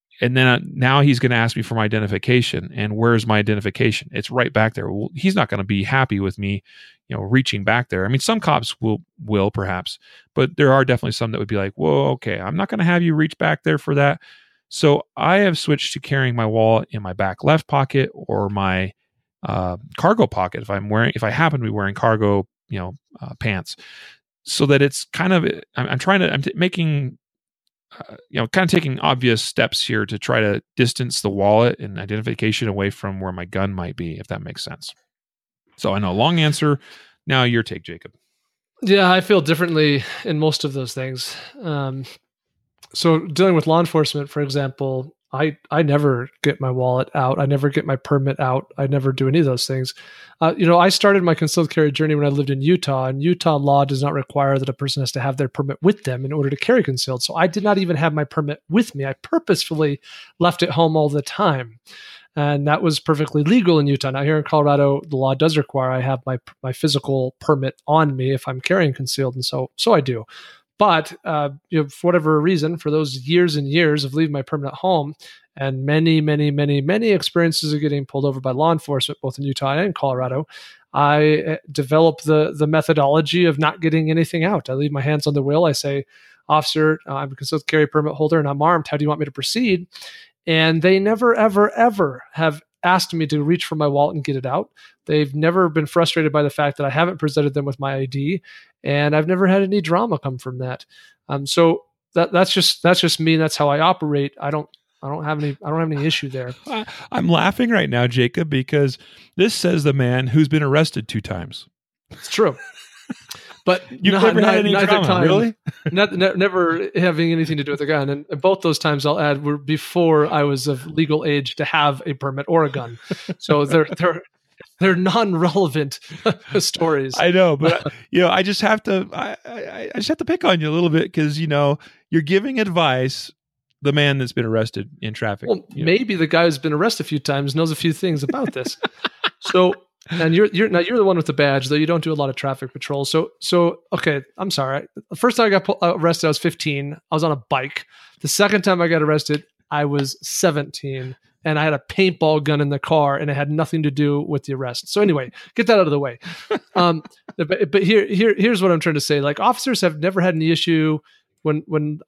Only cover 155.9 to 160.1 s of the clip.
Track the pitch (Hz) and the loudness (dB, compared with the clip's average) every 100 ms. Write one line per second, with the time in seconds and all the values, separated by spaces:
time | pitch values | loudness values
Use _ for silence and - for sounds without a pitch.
155.9 | 143 139 117 180 170 - 427 - - 175 | 2 -2 -8 -16 -16 -6 -6 -2 2 2
156.9 | 160 - _ - - 156 185 170 196 180 | 2 -4 _ -14 -8 -2 0 2 2 4
157.9 | 220 196 196 220 175 214 220 185 170 170 | 4 2 2 2 4 2 2 2 2 0
158.9 | 147 - 147 143 147 220 254 269 233 180 | -2 0 0 0 0 0 0 -2 0 0
159.9 | 151 170 | 0 -2